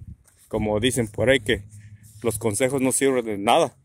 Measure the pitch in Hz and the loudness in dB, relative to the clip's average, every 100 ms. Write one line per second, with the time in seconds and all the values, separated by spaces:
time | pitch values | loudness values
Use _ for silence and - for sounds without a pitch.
0 | - - _ _ - 110 107 107 127 127 | -16 -20 _ _ -8 -4 -2 0 0 0
1 | 107 - 110 135 107 104 - - - - | -4 -2 2 2 2 -4 -4 -20 -20 -20
2 | - - 117 110 113 101 127 135 131 123 | -20 -6 -4 -2 -4 0 -2 0 0 2
3 | 135 127 113 101 107 147 156 - | 2 0 -2 -2 2 4 2 -4